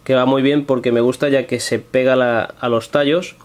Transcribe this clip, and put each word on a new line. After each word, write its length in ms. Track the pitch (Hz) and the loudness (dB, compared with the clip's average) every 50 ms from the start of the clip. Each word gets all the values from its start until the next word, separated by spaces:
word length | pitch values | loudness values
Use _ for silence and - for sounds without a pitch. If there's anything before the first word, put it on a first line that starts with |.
| - | -4
que 100 | - 131 | 0 0
va 120 | 127 127 | 2 2
muy 160 | 131 135 135 | 2 2 2
bien 240 | 131 139 143 147 143 | 2 2 2 0 0
porque 260 | 139 135 123 117 123 | 0 -2 -2 0 0
me 80 | 117 117 | 0 2
gusta 300 | 120 123 127 - 151 143 | 2 0 0 0 0 0
ya 160 | 139 135 127 | 0 0 0
que 140 | - 131 117 | -2 -4 -6
se 180 | - - 123 113 | -4 -4 -4 -6
pega 360 | - - - 131 127 131 131 | -4 -2 -2 0 2 2 2
la, 400 | 127 127 120 117 113 - - - - | 2 2 0 0 -2 -2 -4 -6 -6
a 80 | - 123 | -4 -2
los 220 | 117 113 113 - | -2 -2 -2 -2
tallos 460 | - 147 143 139 156 175 185 - - - - | -2 0 0 0 0 -2 -2 -6 -14 -20 -20